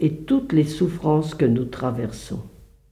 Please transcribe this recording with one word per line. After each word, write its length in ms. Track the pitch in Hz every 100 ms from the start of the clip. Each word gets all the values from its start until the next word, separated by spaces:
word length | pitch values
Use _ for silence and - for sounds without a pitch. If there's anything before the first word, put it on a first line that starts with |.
et 120 | 156
toutes 400 | - - 269 -
les 120 | 160
souffrances 720 | 147 - 175 - 156 151 160
que 100 | -
nous 200 | 135 117
traversons. 800 | 127 - 127 117 113 - - - - - - _ _